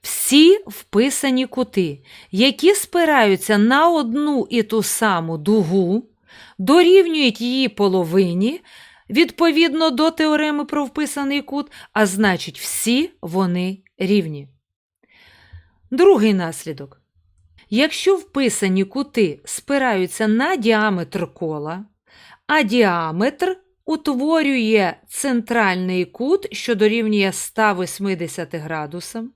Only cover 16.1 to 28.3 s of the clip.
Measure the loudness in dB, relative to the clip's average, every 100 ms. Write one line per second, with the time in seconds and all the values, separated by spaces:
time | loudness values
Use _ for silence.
16.1 | 6 4 2 -2 -8 -12 -14 -16 _ _
17.1 | _ _ _ _ _ _ 0 0 0 0
18.1 | 0 -2 -2 -2 0 0 0 -2 -4 -4
19.1 | 0 0 -2 -12 -14 -2 0 0 0 -2
20.1 | -2 0 0 0 0 2 2 0 -2 -6
21.1 | -6 -8 -8 -8 -8 -8 -12 -14 _ _
22.1 | -20 -20 -20 -2 0 2 2 2 2 -4
23.1 | -2 -2 -2 -4 -4 _ _ -8 -6 -4
24.1 | -4 0 0 0 0 2 2 0 -6 _
25.1 | -6 -2 -4 -2 0 0 0 -2 -4 -4
26.1 | -6 -2 -2 -2 -10 -6 0 2 2 0
27.1 | 0 0 -4 -8 -2 0 0 -6 -6 -6
28.1 | -6 -8